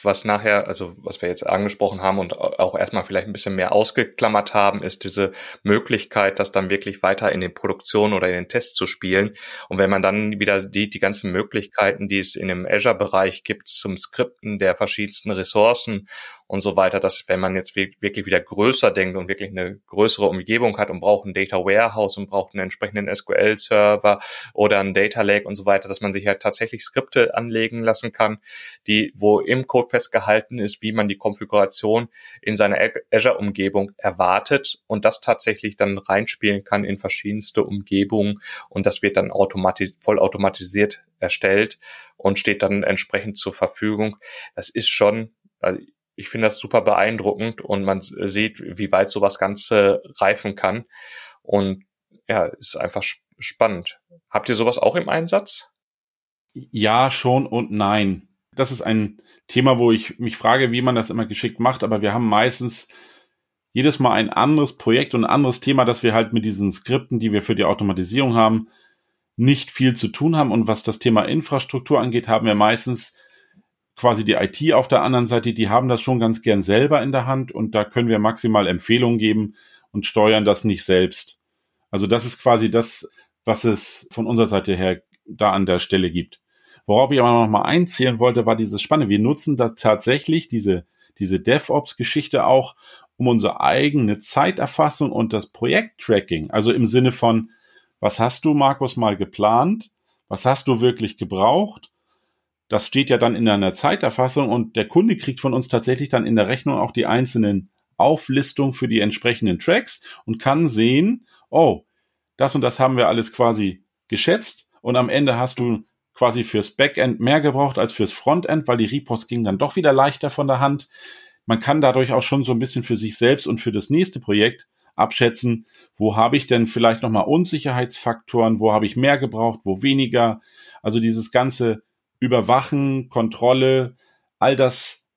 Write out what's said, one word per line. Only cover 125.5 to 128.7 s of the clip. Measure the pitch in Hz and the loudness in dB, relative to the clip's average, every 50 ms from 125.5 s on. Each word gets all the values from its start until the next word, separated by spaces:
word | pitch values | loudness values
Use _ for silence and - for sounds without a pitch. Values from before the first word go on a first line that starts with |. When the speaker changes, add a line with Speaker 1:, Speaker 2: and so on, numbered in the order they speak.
| 117 113 113 _ _ _ _ _ _ | -2 -4 -6 _ _ _ _ _ _
Speaker 2:
wo | - 107 107 101 | -2 0 0 2
habe | 110 113 120 131 143 | 2 2 2 2 0
ich | 131 | 0
denn | - 131 117 117 113 | 2 2 2 2 0
vielleicht | - 113 117 117 110 113 | 0 2 4 4 2 2
nochmal | - 117 110 107 92 | 0 -2 0 0 2
Unsicherheitsfaktoren, | - 147 165 180 175 - 147 - 143 127 123 127 123 - - - 123 117 - _ - - 120 113 113 113 101 | 2 2 0 0 0 -4 -4 -4 -2 -2 -2 -2 -4 -6 -6 -4 -4 -4 -6 _ -4 0 2 2 2 2 2
wo | 107 110 | 2 2